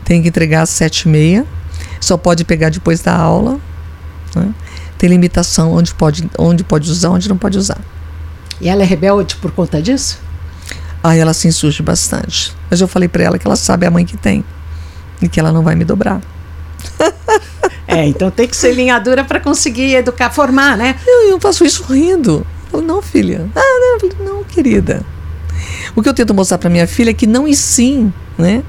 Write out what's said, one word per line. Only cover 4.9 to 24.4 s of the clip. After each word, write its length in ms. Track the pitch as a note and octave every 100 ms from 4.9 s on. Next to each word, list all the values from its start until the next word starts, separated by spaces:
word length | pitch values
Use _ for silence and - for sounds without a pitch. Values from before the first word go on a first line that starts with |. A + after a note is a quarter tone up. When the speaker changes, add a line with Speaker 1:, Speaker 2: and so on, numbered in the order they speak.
| -
Speaker 1:
Tem 100 | F3
limitação 640 | F3+ F3 - F3 - D#3+
onde 220 | E3+ E3+
pode, 340 | - D#3 D3+ D#3+ -
onde 260 | E3 E3+
pode 260 | F#3 D3+ D#3
usar, 180 | F3 F3
onde 160 | F3+ F#3+
não 80 | F#3
pode 180 | G3+ F#3+
usar. 220 | G3 - - - - - - - - -
Speaker 2:
E 80 | F3
ela 140 | G3
é 20 |
rebelde 520 | F#3+ F3+ F#3 G3+ F3+ -
por 140 | E3+
conta 280 | - E3+ D#3+
disso? 380 | E3+ C4+ - - - - - - - - - -
Speaker 1:
Aí 160 | E3 E3
ela 140 | D#3+
se 160 | D#3+ F3
insurge 340 | E3 D3+ D3
bastante. 720 | D#3 - - - - - - - -
Mas 140 | F3
eu 40 | F#3
falei 220 | F3+ F3
pra 140 | F3
ela 140 | E3+ F3+
que 80 | -
ela 100 | -
sabe 300 | - F#3+ F3
a 40 |
mãe 140 | E3+
que 140 | F3 -
tem 260 | - - - - - - - - - -
e 40 | F3
que 100 | -
ela 100 | D#3+
não 100 | D#3+
vai 120 | D#3+
me 100 | E3 E3+
dobrar. 340 | G3 - G3 - - - - - - - -
<laughs> 420 | D#4+ - - A4 - - - - -
Speaker 2:
É, 140 | E3+ D3
então 240 | C#3 F#3+
tem 160 | - B3
que 80 | -
ser 160 | B3+
linha 280 | B3 B3+ A#3+
dura 240 | G#3 C4
pra 160 | C4+ F4+
conseguir 560 | D4 D#4 D#4 A3+ C4 C4
educar, 340 | B3 B3 B3
formar, 460 | D4 C#4 C4+ C#4 A3
né? 180 | A#3+ C4
Speaker 1:
Eu, 260 | B4 B4 G#4+
eu 100 | F#4
faço 240 | G4+ F4+
isso 180 | D#4+ - -
rindo. 540 | C4 E4 F#4 A#3 D3+ E3 - -
Eu 40 |
falo, 120 | -
"Não, 180 | D#4+ F4+
filha." 480 | G4+ B3 F#3+ - F3 -
"Ah, 20 |
não." 340 | C5+ B4+ B4
Eu 60 | A#4+ F#4
falo, 20 | -
"Não, 200 | G4 G4+